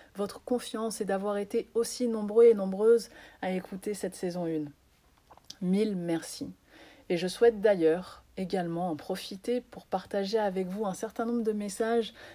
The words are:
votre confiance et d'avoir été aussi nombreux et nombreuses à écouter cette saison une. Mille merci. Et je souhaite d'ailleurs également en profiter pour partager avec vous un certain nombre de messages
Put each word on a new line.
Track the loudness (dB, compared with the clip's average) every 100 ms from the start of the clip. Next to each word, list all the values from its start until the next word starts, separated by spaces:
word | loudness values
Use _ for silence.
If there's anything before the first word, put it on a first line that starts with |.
| -14 -8
votre | -8 -6
confiance | -4 -4 -4 -6 -6 -4
et | -2
d'avoir | -2 -2 -4
été | -2 -4 -2
aussi | -2 -2 -2 -2
nombreux | -2 0 8
et | 8
nombreuses | 8 2 2 6 6 4 -18 -20 -8
à | -4
écouter | -4 -4 -8 -8
cette | -6 -6
saison | -6 -6 -4
une. | -2 -2 -4 -10 _ _ _ _ _ -20 -18 -6
Mille | 0 2 2 -2
merci. | -2 -4 -4 -12 -12 -14 _ -20 -20 -12 -4
Et | -2
je | -2
souhaite | 4 6 6
d'ailleurs | 4 4 4 2 -2 -16 -16 -8
également | -4 -2 -2 -2 -2
en | -4
profiter | -6 -8 -8 -10 -4 -4
pour | -4 -18 -6
partager | -6 -2 -4 0 0
avec | 0 0 -4
vous | -4
un | -4
certain | -4 -6 -4
nombre | -2 0
de | 0
messages | -2 -4 -2 0 0 0 -6 -20